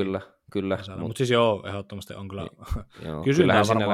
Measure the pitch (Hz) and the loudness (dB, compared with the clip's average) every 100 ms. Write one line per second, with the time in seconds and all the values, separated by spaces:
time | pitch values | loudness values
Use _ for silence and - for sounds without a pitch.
0 | 98 95 - _ _ 101 98 95 101 95 | -2 -2 -6 _ _ -4 -2 -2 -4 -8
1 | 85 113 127 120 117 101 98 101 98 101 | -6 -2 2 4 4 2 -4 -8 -8 -12
2 | - - 98 98 90 - 104 - 101 - | -14 -14 -12 -10 -10 -12 -8 -8 -8 -14
3 | - 76 87 143 180 92 104 110 104 | -10 -4 0 4 6 6 4 2 2